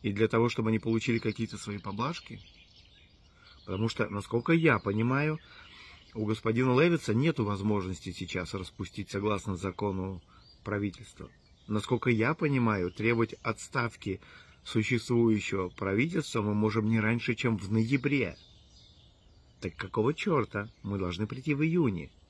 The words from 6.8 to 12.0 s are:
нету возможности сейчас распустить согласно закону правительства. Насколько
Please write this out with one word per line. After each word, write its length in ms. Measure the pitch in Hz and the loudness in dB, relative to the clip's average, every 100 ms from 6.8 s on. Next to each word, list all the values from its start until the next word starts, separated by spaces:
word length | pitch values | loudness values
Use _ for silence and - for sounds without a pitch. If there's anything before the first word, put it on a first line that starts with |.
| 170 170 - | 4 2 0
нету 280 | 107 156 151 | 2 2 0
возможности 680 | 104 101 101 104 92 90 - | -2 0 0 0 0 -6 -8
сейчас 400 | 87 92 92 87 | -8 -8 -6 -6
распустить 580 | 101 90 - 98 - 98 | -6 -10 -8 -8 -8 -6
согласно 460 | 101 104 101 - 90 | -4 -2 -2 -4 -4
закону 680 | 95 87 104 95 95 92 - - - - | -4 -4 -4 -2 -4 -8 -14 -20 -20 -14
правительства. 680 | - 104 101 87 117 - - - _ - - | -6 -4 -4 -6 -20 -18 -18 -18 _ -20 -4
Насколько 440 | 107 - 123 | -4 0 0